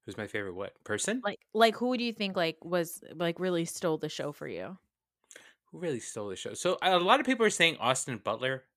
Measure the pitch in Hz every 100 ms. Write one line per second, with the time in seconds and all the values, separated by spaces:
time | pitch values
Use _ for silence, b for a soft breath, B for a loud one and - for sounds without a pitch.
0 | - 101 104 107 101 90 98 _ - 107
1 | - 247 208 - _ 220 226 214 247 247
2 | 240 226 196 185 165 160 - 175 165 -
3 | - 156 170 165 185 175 170 - 175 156
4 | 156 - 143 147 - 87 92 190 _ _
5 | _ _ _ B B B _ 160 170 123
6 | - - 104 92 - 110 175 185 180 180
7 | 180 262 254 254 220 - 165 151 117 131
8 | - 117 - 107 127 131 _